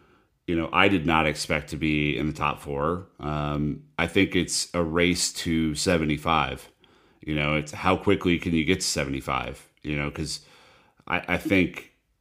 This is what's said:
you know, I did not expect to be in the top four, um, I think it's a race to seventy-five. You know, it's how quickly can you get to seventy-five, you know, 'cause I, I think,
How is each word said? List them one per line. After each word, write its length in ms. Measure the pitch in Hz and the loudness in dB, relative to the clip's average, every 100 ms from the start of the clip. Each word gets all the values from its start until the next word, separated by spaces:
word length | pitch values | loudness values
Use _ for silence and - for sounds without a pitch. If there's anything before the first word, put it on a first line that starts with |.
| _ _ _ _ - | _ _ _ _ -4
you 80 | 85 | -2
know, 140 | 78 | 2
I 160 | 85 98 | 4 4
did 180 | 98 78 | 4 2
not 200 | 80 78 | 2 2
expect 420 | 73 - 78 73 | 0 -2 -4 -4
to 60 | 71 | -4
be 400 | 78 76 76 62 | 0 0 0 -2
in 100 | 76 | -4
the 60 | |
top 280 | 76 76 - | -2 -4 -4
four, 460 | 73 69 73 90 95 - | -6 -4 -2 -2 -6 -10
um, 640 | 73 76 73 73 73 71 - - | -6 -4 -2 -2 -2 -4 -8 -4
I 100 | 85 | 0
think 260 | 101 92 92 | 2 2 2
it's 340 | 80 - - | 0 -2 -2
a 80 | 87 | -2
race 500 | 85 80 87 90 - | 0 2 2 2 -2
to 420 | - - 82 80 73 | -4 -2 0 0 0
seventy-five. 920 | - 87 78 76 78 80 67 65 - _ _ _ _ _ | 2 2 2 0 2 2 0 -4 -12 _ _ _ _ _
You 140 | 76 76 | -6 -2
know, 200 | 73 76 | 0 0
it's 160 | 73 | -2
how 240 | - 90 92 | -2 0 2
quickly 420 | - 95 92 87 | 2 2 4 2
can 140 | 90 | 2
you 100 | 82 | 0
get 160 | 78 90 | 2 0
to 60 | - | 0
seventy-five, 800 | - 69 67 67 67 62 67 - _ | -2 -2 -4 -4 -4 -4 -10 -16 _
you 140 | 73 76 | -6 -4
know, 120 | 73 | -4
'cause 300 | - 73 - - - - _ _ _ - | -4 -6 -8 -14 -20 -20 _ _ _ -6
I, 160 | 87 - | -4 -2
I 100 | 87 | -4
think, 540 | - 98 87 - - _ _ _ | 2 2 2 -2 -18 _ _ _